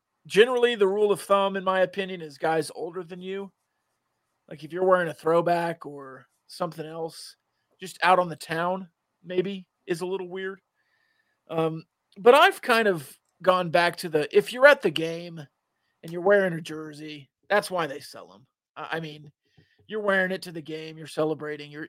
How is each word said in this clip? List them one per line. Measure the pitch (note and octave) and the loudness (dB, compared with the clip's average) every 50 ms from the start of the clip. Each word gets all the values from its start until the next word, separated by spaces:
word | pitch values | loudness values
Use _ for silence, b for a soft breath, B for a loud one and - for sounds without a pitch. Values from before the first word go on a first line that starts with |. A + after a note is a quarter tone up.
| _ _ _ _ _ D3+ | _ _ _ _ _ 0
generally | - F#3+ A#3 B3+ B3+ B3 A#3+ A#3+ A#3+ | 4 6 6 6 6 2 2 2 4
the | G3+ G3+ F#3+ | 2 2 2
rule | G3 G#3 G#3+ G#3 | 2 2 2 0
of | G3 - | 0 -2
thumb, | - - G3 G3 G3 G3 F#3+ | 0 2 2 2 2 0 -2
in | F#3+ F#3 | -2 -2
my | F#3 F#3+ F#3 | -2 2 2
opinion, | F#3 F3+ F3+ G3 F#3+ F#3 F#3 F3 | 0 0 0 -6 -6 -6 -8 -10
is | D#3+ D3+ C#3 - | -12 -14 -10 -4
guys | E3+ D#3 D#3+ E3 C#3+ - - | -2 0 0 0 -2 -4 -8
older | - D3+ F3 E3 F#3 F3 | -10 -10 -10 -10 -12 -12
than | D#3+ F#3 F3+ | -12 -14 -14
you. | F#3 F#3+ F#3+ G3 G3+ F#3+ - _ _ _ _ _ _ _ _ _ _ _ _ _ _ _ _ _ _ - | -12 -10 -10 -10 -12 -14 -16 _ _ _ _ _ _ _ _ _ _ _ _ _ _ _ _ _ _ -20
Like, | D#3+ C#3 D#3 | -18 -16 -14
if | D3 D#3+ | -12 -4
you're | F3+ F#3 | 0 4
wearing | F#3+ F#3 F3+ F3 D#3+ | 4 4 4 4 0
a | C#3+ | -4
throwback | - - D#3+ E3 E3+ E3+ E3+ E3+ E3+ E3+ E3+ E3 E3 - | -2 0 4 4 4 4 4 2 2 0 -2 -6 -8 -12
or | C#3+ C#3+ C#3+ C3+ C3 C3 B2+ C3 _ _ _ _ _ | -14 -14 -14 -16 -16 -18 -20 -20 _ _ _ _ _
something | - - F3+ E3+ D#3 D#3+ D3+ | -8 -6 -6 -6 -6 -10 -14
else, | D#3 D#3+ E3 D#3+ E3 - - - - - _ _ _ _ _ _ _ _ _ | -12 -10 -8 -8 -8 -10 -14 -18 -20 -20 _ _ _ _ _ _ _ _ _
just | F#3 F3 - - E3 | -16 -16 -4 2 4
out | F3 F#3+ F3+ | 6 6 6
on | F3+ E3+ | 4 0
the | D3+ | -4
town, | - - - D#3+ E3 F3 F3+ F#3 F#3+ F#3+ E3+ _ _ _ _ _ _ _ | -10 -8 -6 -4 -2 -2 -2 -2 -4 -8 -14 _ _ _ _ _ _ _
maybe, | E3+ F3+ F3+ F3 G3 G3+ F#3+ F#3 _ _ _ _ - | -4 -2 -2 -2 -2 -6 -8 -12 _ _ _ _ -8
is | F3 E3 | -6 -6
a | F#3 | -4
little | F3+ F#3+ F#3+ F#3 F3 | -6 -6 -6 -8 -8
weird. | F#3 F#3+ F#3+ F#3+ F#3+ F#3 _ _ _ _ _ _ _ _ _ _ _ _ _ _ _ _ _ - | -10 -8 -8 -8 -10 -12 _ _ _ _ _ _ _ _ _ _ _ _ _ _ _ _ _ -6
Um, | E3+ D#3+ D#3+ D#3+ D#3+ D#3+ - _ _ _ _ _ _ G3+ | -4 -2 -2 -2 -4 -8 -12 _ _ _ _ _ _ 4
but | F#3 A#3+ C4 | 6 8 8
I've | D4 E4+ G4 F#4+ - | 8 8 6 4 0
kind | - B3+ A#3 A3+ A3+ G3+ | -2 0 2 2 4 2
of | F#3 D#3 C3+ - - _ _ _ _ _ | 0 0 -4 -12 -18 _ _ _ _ _
gone | F3 F#3 F#3 F3+ F3+ E3 | 2 2 4 4 0 0
back | D#3+ F3 F3 F3 E3+ - | 2 2 2 2 0 -2
to | - E3+ | -6 -2
the, | D3+ D3+ D3 - - | 0 0 0 4 2
if | G#3 G3+ - A3 | 2 2 2 2
you're | B3+ C4 D4 | 6 8 8
at | C4+ C#4 | 8 6
the | - F#3 | 2 -2
game | C#3+ D#3+ D#3+ E3 E3 E3+ F3 F3 E3 E3 C#3 - _ _ _ _ _ _ _ _ _ _ - | -2 -2 -4 -6 -6 -10 -12 -14 -16 -16 -18 -18 _ _ _ _ _ _ _ _ _ _ -16
and | E3 | -12
you're | E3+ F3 | -10 -2
wearing | E3+ G3 G3+ G3+ F#3+ F#3 E3 | 2 4 4 6 4 2 -2
a | D#3 | -4
jersey, | - - D#3 D#3 D#3 D#3 D3 D3 D3+ D3+ D3+ D3 C3+ _ _ _ _ _ | -8 -10 -10 -12 -12 -12 -14 -14 -14 -14 -14 -16 -16 _ _ _ _ _
that's | G3 G#3 G3+ - | 0 0 0 0
why | F#3 F3 D#3 C#3+ | -4 -4 -4 -4
they | C#3 D3 | -6 -10
sell | - - - A2+ F2+ - F#2 | -14 -16 -18 -20 -20 -20 -20
'em. | G#2 C3 _ _ _ _ _ _ | -20 _ _ _ _ _ _ _
I, | C#3+ D#3 - D#3 E3 | -16 -10 -8 -8 -8
I | |
mean, | E3 D3+ D3+ D#3 D3 D3 _ _ _ _ _ _ _ _ _ _ _ - | -8 -10 -14 -18 -20 -20 _ _ _ _ _ _ _ _ _ _ _ -10
you're | G#3 G#3+ | -8 -4
wearing | G#3 G3+ G3 F#3+ F#3 F3+ | -2 0 2 2 0 0
it | F#3+ F3+ - | -2 -6 -8
to | F3+ | -10
the | E3 E3 | -12 -12
game, | C#3+ D#3 D#3 D#3 D#3+ D#3+ D#3+ D#3+ | -12 -10 -12 -10 -12 -12 -14 -16
you're | D#3+ C#3 | -16 -10
celebrating, | - D#3 D#3 D#3 D#3 C#3 D3 D3+ D3+ D3 D3 D3 | -4 -2 0 0 -2 -4 -6 -10 -10 -10 -12 -14
you're, | C#3+ D3+ D#3 | -14 -14 -16